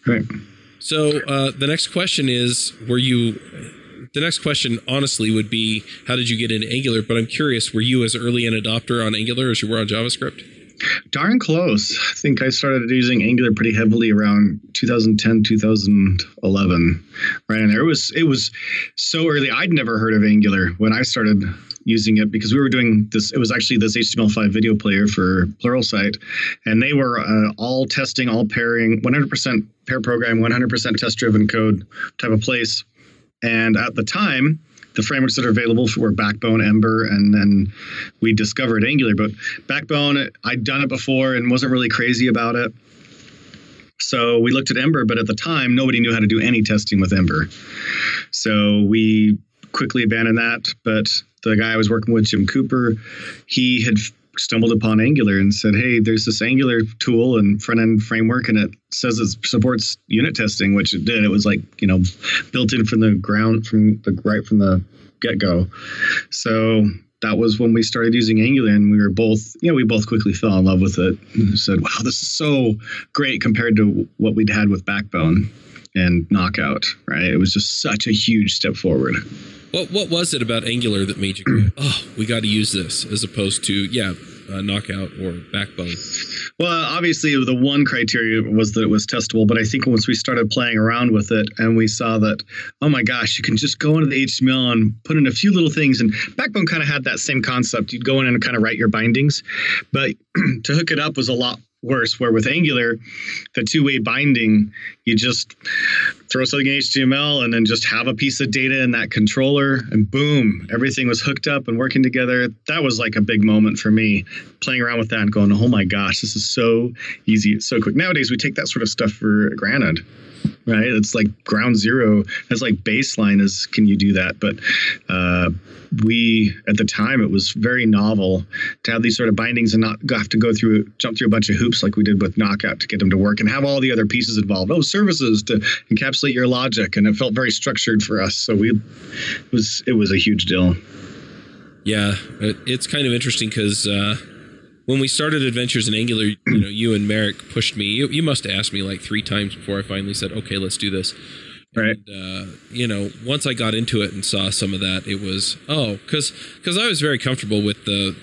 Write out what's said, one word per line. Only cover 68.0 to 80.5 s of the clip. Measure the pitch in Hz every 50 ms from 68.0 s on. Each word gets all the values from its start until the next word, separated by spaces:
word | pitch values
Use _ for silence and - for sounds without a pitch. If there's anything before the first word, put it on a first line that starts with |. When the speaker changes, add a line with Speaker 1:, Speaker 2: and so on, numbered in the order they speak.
| 117 117 117
Speaker 1:
using | 120 113 110 110 110
Angular, | 110 123 139 139 127 107
and | 104 104 104 104
we | 104 104
were | 104 98
both, | 90 104 113 110 110 110 107 - - -
you | - 170
know, | 160
we | 131 123
both | 110 117 107 107
quickly | - 120 110 98 101
fell | 95 - - 110 98 92
in | 92
love | 95 95 90
with | 98 98 - -
it | 90 92 87 - - - -
and | 113 110 98 101 -
said, | - - 98 87
"Wow, | - - - -
this | 110 127 123 -
is | - -
so | - - 160 151 143 135 127 113 107 107 110 - - - - _
great | _ - 147 135 123 -
compared | - 123 107 110 120 117 113
to | 107 107 101 95 - - - _
what | _ 110 110 107
we'd | 107 110 104
had | 101 107 104 104
with | 101 90 -
Backbone | - 101 101 104 - - 87 80 80 85 98 107 107 - - - - - - - - _
and | 95 90 90 87 85 82 85
Knockout," | 101 101 92 90 - - 71 71 71 - - - - - _
right? | - - 78 87
It | 90 -
was | 82 95 92
just | - 101 - - - -
such | - 131 104 107 -
a | 120
huge | 110 104 - - 113 110 101 - -
step | - - - -
forward. | - - 92 80 65 67 64 58 55 53 - - - - - - - - -
Speaker 2:
What, | - 175 175 -
what | 170 208 196 -
was | 165 170 175 165 156
it | 131
about | 120 113